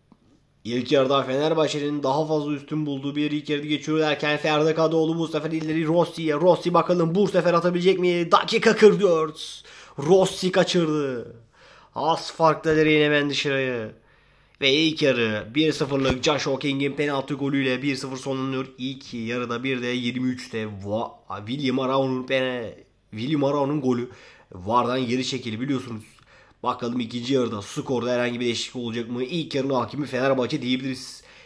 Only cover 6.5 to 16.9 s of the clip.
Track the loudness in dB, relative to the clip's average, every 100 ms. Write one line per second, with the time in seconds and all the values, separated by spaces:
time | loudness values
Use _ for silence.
6.5 | 4 4 2 4 2 2 2 2 4 4
7.5 | 4 2 2 2 4 2 2 4 2 2
8.5 | 2 4 8 8 8 4 4 0 -6 -14
9.5 | -16 -20 -20 -16 -2 4 6 4 0 0
10.5 | 2 2 2 2 0 -2 -6 -10 -16 -20
11.5 | _ -20 -20 -12 -4 0 0 -2 2 2
12.5 | 4 2 4 6 6 6 4 2 -2 -2
13.5 | 0 -2 -4 -6 -12 _ _ _ _ _
14.5 | 0 2 4 2 2 2 4 2 -2 -2
15.5 | 0 2 2 0 0 0 0 0 0 0
16.5 | -2 -2 -2 -2